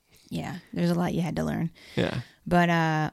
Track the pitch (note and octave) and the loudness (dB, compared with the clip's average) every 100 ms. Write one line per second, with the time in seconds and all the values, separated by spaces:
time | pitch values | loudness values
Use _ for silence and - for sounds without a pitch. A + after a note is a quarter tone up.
0 | _ - _ - - F3+ - - E3+ F3 | _ -20 _ -10 -8 -10 -10 -2 0 2
1 | F3 - E3+ D#3+ D#3 D#3 E3 - - - | 0 0 -2 -2 -2 -2 -4 -8 -8 -2
2 | - - - - - F3 E3+ E3 D#3+ D#3 | -2 -2 -8 -12 0 2 4 4 2 2
3 | D3+ | 0